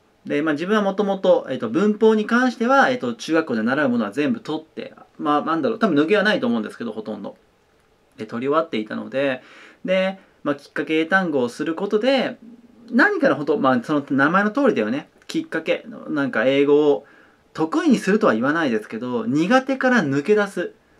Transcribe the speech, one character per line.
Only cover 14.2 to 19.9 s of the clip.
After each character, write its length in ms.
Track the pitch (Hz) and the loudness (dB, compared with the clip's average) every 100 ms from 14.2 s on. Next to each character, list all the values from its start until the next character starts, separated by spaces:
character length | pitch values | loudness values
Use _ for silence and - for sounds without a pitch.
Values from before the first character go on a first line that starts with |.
| 143 | 2
前 120 | 185 | 2
の 60 | 208 | 0
通 120 | 214 | 2
り 120 | 277 | 0
だ 80 | 131 | 2
よ 80 | 107 | -2
ね。 180 | 127 - _ - | -4 -8 _ -10
き 140 | 165 | -8
っ 40 | 160 | -6
か 160 | 160 | -4
け、 240 | 160 - - - - | -2 -4 -6 -16 -6
な 160 | 151 135 | -4 -2
ん 60 | |
か 140 | 113 123 | 0 2
英 200 | 139 143 | 4 4
語 260 | 147 151 | 6 6
を 140 | 139 - - _ _ _ | 2 -2 -20 _ _ _
得 320 | - 160 302 349 | -6 -2 0 2
意 40 | |
に 100 | 220 | 2
す 100 | - | 2
る 80 | 190 | 2
と 80 | 180 | 2
は 80 | |
言 80 | 110 | 2
わ 120 | 131 | 0
な 120 | 160 151 | 0 0
い 60 | |
で 100 | 110 | -2
す 80 | - | -4
け 80 | 113 | -10
ど、 300 | 123 120 110 | -6 -4 -2
苦 340 | 139 175 262 | 0 2 2
手 160 | 262 269 | 0 -2
か 140 | 262 | 0